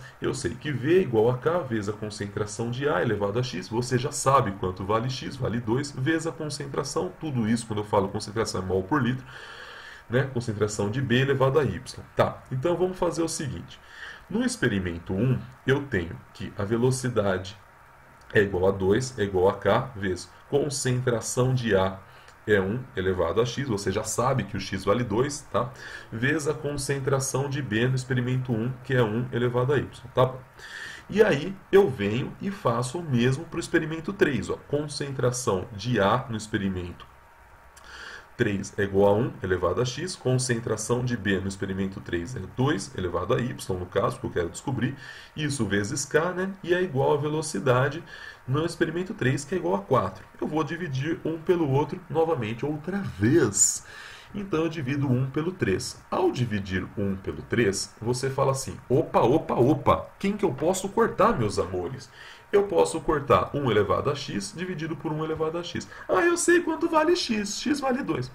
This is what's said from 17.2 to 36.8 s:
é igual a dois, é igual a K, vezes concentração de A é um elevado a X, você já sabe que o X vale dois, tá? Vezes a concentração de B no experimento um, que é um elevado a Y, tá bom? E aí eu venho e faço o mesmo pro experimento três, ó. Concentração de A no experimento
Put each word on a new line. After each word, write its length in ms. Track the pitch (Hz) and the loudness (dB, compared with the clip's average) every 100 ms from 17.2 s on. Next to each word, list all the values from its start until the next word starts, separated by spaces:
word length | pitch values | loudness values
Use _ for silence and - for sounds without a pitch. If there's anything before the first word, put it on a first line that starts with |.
| 101 92 95 - - - - - - - - | 2 0 -4 -14 -20 -20 -20 -20 -20 -20 0
é 80 | 113 | 2
igual 260 | 98 90 92 | 2 2 2
a 40 | |
dois, 440 | 98 95 107 131 - | 2 4 2 0 -2
é 40 | |
igual 260 | 101 92 92 | 0 4 4
a 60 | |
K, 380 | 98 98 113 135 | 4 2 2 0
vezes 340 | 101 98 87 - - - | -4 -4 -4 -8 -20 -2
concentração 1040 | 139 - 127 131 123 123 113 - - 127 | 0 0 -2 0 0 0 0 0 0 2
de 220 | 131 117 95 | 2 4 4
A 240 | 95 95 - - - - - | 4 0 -12 -20 -20 -8 2
é 140 | 104 | 4
um 200 | 95 127 127 - | 4 -2 -6 -2
elevado 440 | 92 90 82 92 | 0 2 2 2
a 60 | 123 | 0
X, 220 | - 135 | 0 -2
você 240 | 101 - | -2 0
já 120 | 95 | -2
sabe 400 | - - 123 135 | -2 0 2 0
que 120 | 143 98 | -2 -4
o 40 | |
X 240 | - 95 | -4 -2
vale 200 | 98 117 | 2 2
dois, 380 | 110 104 143 147 - | 2 0 0 -2 -4
tá? 180 | 98 127 - - - - | -2 -2 -6 -16 -16 -12
Vezes 380 | 113 131 160 147 | -2 0 0 0
a 60 | |
concentração 920 | 143 147 147 - 139 131 135 131 131 139 | -2 -4 -4 -2 -2 0 0 0 -2 -2
de 140 | 135 | -2
B 240 | 120 107 123 | -2 2 2
no 80 | |
experimento 580 | 131 - 123 123 131 127 | 0 0 0 0 0 0
um, 200 | 110 120 131 | 0 -2 -4
que 100 | - | 0
é 80 | 127 | 2
um 240 | 113 110 123 | 2 2 -2
elevado 400 | 117 120 120 123 | 0 0 2 2
a 60 | 139 | 2
Y, 100 | 87 - - | 0 -8 -2
tá 120 | - 127 | 2 2
bom? 140 | - - - - - - - - | 0 -14 -20 -16 -14 -14 -14 0
E 140 | 185 | 4
aí 320 | 214 139 180 - - | 6 4 -2 -10 4
eu 180 | 196 185 | 6 6
venho 440 | 110 101 117 - - | 4 0 0 -2 -6
e 100 | 196 | -6
faço 480 | 196 127 117 127 175 | -2 0 0 0 -4
o 40 | |
mesmo 420 | 170 120 123 135 | 0 4 4 2
pro 160 | 165 160 | -4 -6
experimento 520 | 170 170 156 160 160 | 0 0 0 -4 -6
três, 380 | 196 170 120 85 | 2 2 2 -4
ó. 60 | - - | -6 -4
Concentração 960 | 147 151 - 143 131 123 123 - 95 87 | -4 -4 -8 -8 -2 -2 0 0 -2 -2
de 280 | 101 113 113 | -8 -2 2
A 260 | 98 123 127 | 4 2 -2
no 80 | 110 | -8
experimento 720 | - 107 98 92 | -4 -4 -2 -4